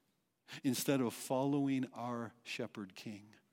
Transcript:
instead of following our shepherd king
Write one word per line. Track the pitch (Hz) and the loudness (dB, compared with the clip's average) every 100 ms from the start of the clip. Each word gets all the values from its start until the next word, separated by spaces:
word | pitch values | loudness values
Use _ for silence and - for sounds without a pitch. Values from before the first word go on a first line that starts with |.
| _ _ _ _ - 147 | _ _ _ _ -16 -4
instead | 139 120 - 139 | 0 2 4 4
of | 117 | 4
following | - - 131 139 143 139 131 127 | 0 0 2 4 4 4 2 0
our | - 120 120 113 - | -4 -6 -4 -6 -10
shepherd | - - 113 - 95 90 | -8 -6 -6 -6 -10 -10
king | 117 101 104 - _ | -12 -12 -14 -20 _